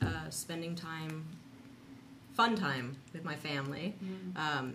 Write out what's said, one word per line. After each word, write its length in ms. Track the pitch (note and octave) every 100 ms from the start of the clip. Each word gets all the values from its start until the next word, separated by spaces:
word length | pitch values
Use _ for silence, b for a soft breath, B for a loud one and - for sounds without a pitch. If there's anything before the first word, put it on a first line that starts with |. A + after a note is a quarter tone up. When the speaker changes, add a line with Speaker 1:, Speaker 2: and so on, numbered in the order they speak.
Speaker 1:
uh, 260 | E3+ D#3+ D#3+
spending 440 | - - E3 E3
time, 500 | E3+ E3 D#3+ D#3+ D#3 D#3+ D#3+ - - - - - - - - -
fun 220 | - E3+ G#3
time 400 | D3 C3+ B2 C#3 -
with 120 | E3
my 120 | F3 D3+
family, 580 | D#3 C#3+ C3+ C#3+ F3+ G3+
Speaker 2:
Mm. 320 | F#3+ F#3+ F#3 F3+
Speaker 1:
um, 380 | D#3 C#3+ C3